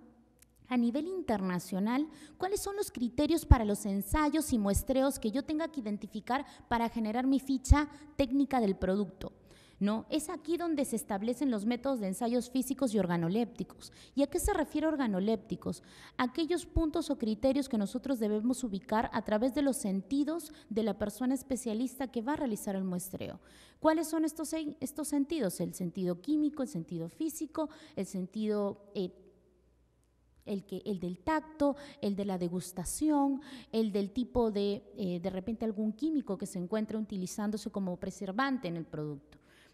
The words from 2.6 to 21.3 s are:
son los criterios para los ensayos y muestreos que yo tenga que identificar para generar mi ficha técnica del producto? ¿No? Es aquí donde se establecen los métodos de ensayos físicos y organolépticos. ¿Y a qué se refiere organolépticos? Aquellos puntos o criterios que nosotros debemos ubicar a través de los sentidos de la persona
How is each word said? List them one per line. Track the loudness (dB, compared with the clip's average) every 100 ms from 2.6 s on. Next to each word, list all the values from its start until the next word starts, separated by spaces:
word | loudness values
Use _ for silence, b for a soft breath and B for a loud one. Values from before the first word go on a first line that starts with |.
son | -2 -4
los | -4
criterios | -2 -2 0 2 6
para | 8 8 8
los | 0
ensayos | 0 -2 0 2 4 2 2
y | 2
muestreos | 4 2 2 2 2 0
que | -2
yo | -2
tenga | -2 -2 -2
que | -4
identificar | -6 -6 -8 -8 -4 -4 -4 B -2
para | 0 0
generar | 0 -2 0 2
mi | 2
ficha | 2 2 6 6 6 B B 0
técnica | 2 4 2 4
del | 2 2
producto? | 2 2 0 -6 -14 -14 -20 B B B
¿No? | 0 0 -2
Es | -4 -2
aquí | -6 -2 -2
donde | 0 0
se | 0
establecen | -2 -2 -2 -2 0 0
los | 0 0
métodos | -2 0 0
de | -2
ensayos | -2 0 0 0
físicos | -2 -2 0 2
y | 2
organolépticos. | 2 2 2 2 -2 -4 -10 -10 -20 B B
¿Y | 0
a | 2
qué | 2
se | 2
refiere | 2 0 2 0
organolépticos? | 2 2 2 2 0 -2 -6 -6 -8 B B B -4
Aquellos | -2 0 0 0
puntos | 0 0 2 0 -2
o | 0
criterios | 0 2 2 2 2
que | 0
nosotros | 0 -2 -2 0
debemos | 0 2 0 0
ubicar | -2 -4 -2 0 0
a | -2
través | 0 2 2
de | 2
los | 2 2
sentidos | 0 -2 0 0 0 -2 -6 B B
de | -2
la | 0 0
persona | -4 -2 0